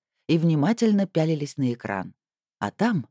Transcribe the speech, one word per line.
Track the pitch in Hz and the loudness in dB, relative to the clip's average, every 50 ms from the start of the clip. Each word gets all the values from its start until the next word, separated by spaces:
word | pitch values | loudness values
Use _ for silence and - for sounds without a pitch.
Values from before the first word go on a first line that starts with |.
| _ _ _ _ _ | _ _ _ _ _
и | - 156 | 0 0
внимательно | 165 160 170 160 147 143 190 233 - 233 220 208 196 196 | 2 2 2 2 2 2 2 0 2 2 2 2 2 0
пялились | - - 165 156 160 165 147 143 139 - | 0 0 0 0 0 0 -2 -4 -8 -4
на | - 135 123 120 | -2 -2 -2 -2
экран. | - - 101 101 95 90 92 - _ _ _ _ _ _ _ _ - | -4 -6 -6 -6 -6 -6 -10 -14 _ _ _ _ _ _ _ _ -8
А | - 101 | -8 -6
там, | - - 202 226 220 156 110 - | -4 0 0 0 0 0 -4 -6